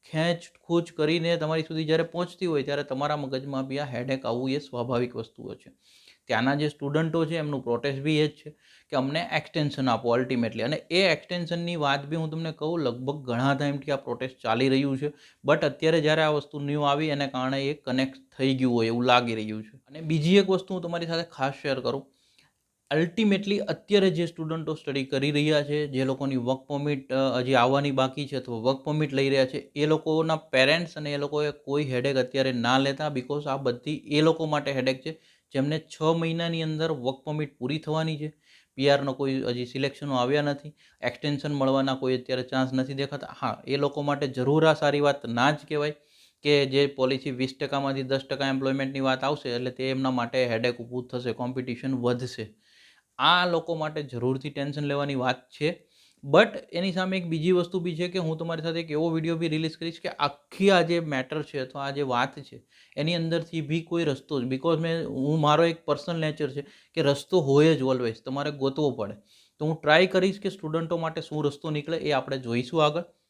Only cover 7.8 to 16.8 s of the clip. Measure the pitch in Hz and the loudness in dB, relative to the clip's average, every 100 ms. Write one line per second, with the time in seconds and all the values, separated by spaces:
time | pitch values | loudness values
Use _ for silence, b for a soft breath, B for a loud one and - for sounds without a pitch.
7.8 | 143 135 143 151 151 156 - - b b | -2 -4 0 2 2 0 -20 -20 b b
8.8 | b 147 131 151 175 156 - - 147 143 | b -2 0 -2 -2 -4 -2 -2 -2 0
9.8 | 131 117 120 120 127 127 117 110 113 151 | 2 2 2 2 2 0 0 -2 -4 -4
10.8 | - 170 190 151 - 180 165 170 170 170 | -2 2 2 0 -2 -6 -4 -4 -4 -2
11.8 | 143 139 143 160 160 160 165 156 151 170 | 0 -2 -2 -4 -4 -4 -8 -6 -4 -2
12.8 | 135 120 131 151 123 120 131 135 147 143 | -2 -4 -6 -6 -4 0 2 2 0 -4
13.8 | 139 135 - 120 127 - 117 113 135 131 | -4 -4 -4 -6 -6 -8 -2 2 4 2
14.8 | 139 135 147 B B B 135 156 151 131 | 0 -2 -6 B B B 2 2 2 0
15.8 | 156 165 147 156 156 151 143 151 143 147 | 2 4 4 4 2 2 -2 -8 -4 0